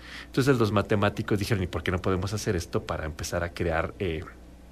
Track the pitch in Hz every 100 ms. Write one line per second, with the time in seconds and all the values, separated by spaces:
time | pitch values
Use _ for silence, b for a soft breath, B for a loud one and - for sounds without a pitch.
0 | B B B - 127 127 110 104 95 104
1 | 101 104 107 107 101 101 - 92 85 90
2 | 98 92 95 107 - 90 - - - 80
3 | 78 78 - 90 85 - 85 80 82 -
4 | 92 78 - - - - -